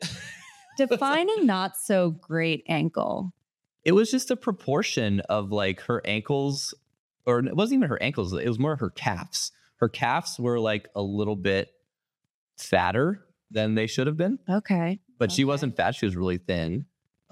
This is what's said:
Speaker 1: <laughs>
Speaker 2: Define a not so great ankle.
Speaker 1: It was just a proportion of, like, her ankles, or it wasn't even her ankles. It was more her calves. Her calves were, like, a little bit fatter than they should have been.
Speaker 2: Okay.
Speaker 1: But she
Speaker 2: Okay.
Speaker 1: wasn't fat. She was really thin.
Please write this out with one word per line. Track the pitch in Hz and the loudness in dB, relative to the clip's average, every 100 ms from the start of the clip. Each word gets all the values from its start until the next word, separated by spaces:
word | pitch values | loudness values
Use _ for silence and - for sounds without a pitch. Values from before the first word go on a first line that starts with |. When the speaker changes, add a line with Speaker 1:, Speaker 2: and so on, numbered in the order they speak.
Speaker 1:
<laughs> | - - - - - - - - | -4 -12 -14 -18 -20 -20 -10 -2
Speaker 2:
Define | 262 240 277 311 370 427 | 0 2 2 2 2 4
a | |
not | 269 185 196 - | 2 2 -2 -4
so | - 190 175 | 0 2 2
great | 160 - 160 165 156 - | -2 -4 -2 0 -2 -2
ankle. | 156 160 - - - 185 - _ _ _ _ | -2 0 0 -2 -2 -6 -10 _ _ _ _
Speaker 1:
It | 156 | 4
was | 190 220 | 4 4
just | 262 - | 0 -2
a | 247 | -2
proportion | 240 185 - 147 - 135 107 101 | -2 -4 0 0 0 0 2 0
of, | - 104 98 | 0 -2 0
like, | 104 98 92 | 0 0 -2
her | - 120 - | -2 -2 -2
ankles, | 107 107 139 139 143 - - _ _ _ _ 123 | -4 -2 -2 0 -4 -8 -12 _ _ _ _ 0
or | 120 | 2
it | 127 156 | 2 2
wasn't | 226 269 | 2 2
even | 165 | 2
her | 113 | 0
ankles. | 117 135 92 | -2 -2 -2
It | 95 123 | -2 -2
was | 113 | 0
more | 147 143 | 0 0
her | 98 | -4
calves. | - 113 90 92 - - - _ _ | -4 -4 -4 -6 -6 -8 -10 _ _
Her | 113 | 0
calves | - 120 151 - - | 2 0 0 -2 -4
were, | 120 120 | 0 0
like, | 110 104 - 101 | 0 -2 -4 -6
a | |
little | 98 104 104 101 | -4 -2 -2 0
bit | 98 95 - _ _ _ _ _ _ _ _ - | 0 0 -2 _ _ _ _ _ _ _ _ -18
fatter | - 92 90 110 160 202 - _ _ | 0 2 4 2 0 -2 -10 _ _
than | 107 107 110 | -2 0 0
they | 110 | 0
should | - 135 | 0 -2
have | 156 | 0
been. | 185 262 - | -2 -2 -2
Speaker 2:
Okay. | 202 - 180 170 196 - _ | -2 0 0 0 -4 -10 _
Speaker 1:
But | 120 | 0
she | - | 2
Speaker 2:
Okay. | 139 | 2
Speaker 1:
wasn't | 143 139 - | 0 -2 0
fat. | 90 123 | 0 0
She | 104 | -2
was | 90 | 0
really | 92 90 | -2 -2
thin. | - 87 82 101 - _ _ _ _ | -2 -2 -2 -4 -8 _ _ _ _